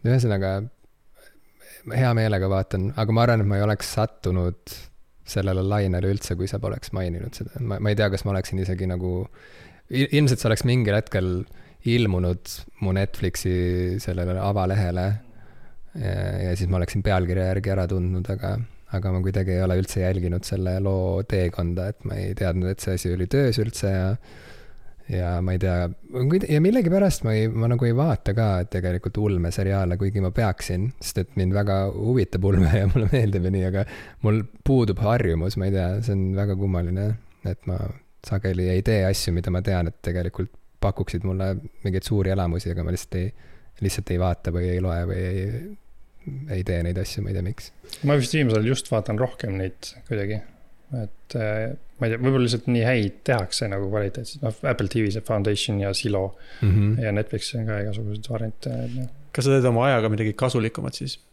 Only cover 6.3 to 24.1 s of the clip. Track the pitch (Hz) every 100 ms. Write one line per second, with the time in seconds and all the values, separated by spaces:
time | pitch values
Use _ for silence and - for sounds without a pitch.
6.3 | 87 95 98 101 101 - 98 90 85 -
7.3 | - - - 120 98 104 104 104 95 104
8.3 | 95 - 95 95 90 92 90 92 90 104
9.3 | - - - - - - 131 135 143 143
10.3 | 123 113 110 120 123 104 104 - 98 92
11.3 | 90 117 - - - 117 117 107 92 90
12.3 | 90 - - - - 95 95 98 - 92
13.3 | - 95 90 90 90 90 95 - 90 90
14.3 | 92 98 98 92 95 90 90 95 104 -
15.3 | - - - - - - 160 104 92 95
16.3 | 95 92 90 90 92 87 104 95 92 90
17.3 | 92 92 95 98 95 90 95 90 92 92
18.3 | 95 95 101 117 - - 95 95 92 95
19.3 | 95 92 90 92 90 95 101 92 95 87
20.3 | 87 - 98 92 92 98 95 92 90 104
21.3 | 98 90 - 85 90 92 - 98 98 95
22.3 | 95 95 90 90 98 - 92 90 90 90
23.3 | 135 135 110 110 - 101 95 92